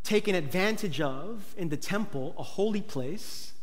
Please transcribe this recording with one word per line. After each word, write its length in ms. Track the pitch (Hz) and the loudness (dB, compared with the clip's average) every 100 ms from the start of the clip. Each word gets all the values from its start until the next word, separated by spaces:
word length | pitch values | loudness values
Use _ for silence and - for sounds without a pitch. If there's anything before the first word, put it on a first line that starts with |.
taken 320 | - 214 208 185 | 4 2 4 2
advantage 640 | 147 180 202 220 202 139 | 2 2 2 2 0 0
of 560 | 147 131 180 226 196 - | 0 0 -4 -4 -4 -2
in 120 | 170 | 0
the 80 | 147 | 0
temple, 580 | - 202 220 139 135 170 | 0 0 0 -2 -2 -4
a 60 | |
holy 380 | - - 208 208 | -4 2 2 2
place 720 | - 135 127 208 - - - - | 0 -2 -2 -2 -4 -4 -2 -2